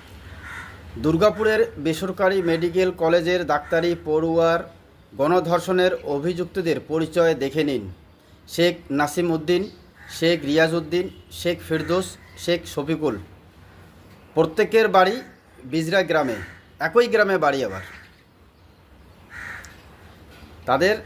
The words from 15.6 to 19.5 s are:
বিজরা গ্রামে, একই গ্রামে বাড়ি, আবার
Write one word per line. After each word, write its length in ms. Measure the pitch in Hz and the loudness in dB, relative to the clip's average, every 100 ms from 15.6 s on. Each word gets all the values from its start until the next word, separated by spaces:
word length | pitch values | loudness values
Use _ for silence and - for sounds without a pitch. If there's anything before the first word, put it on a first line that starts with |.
বিজরা 400 | 127 151 160 190 | -6 -4 0 0
গ্রামে, 320 | 170 156 135 107 92 - - - | 2 2 0 -4 -8 -18 -20 -6
একই 280 | 156 233 240 | 0 2 4
গ্রামে 300 | 214 202 185 | 4 2 2
বাড়ি, 280 | 151 139 117 | 2 0 -2
আবার 160 | 95 92 - - - _ _ - _ - _ - - - - - - - | -6 -12 -18 -20 -20 _ _ -20 _ -20 _ -20 -20 -20 -20 -20 -16 -14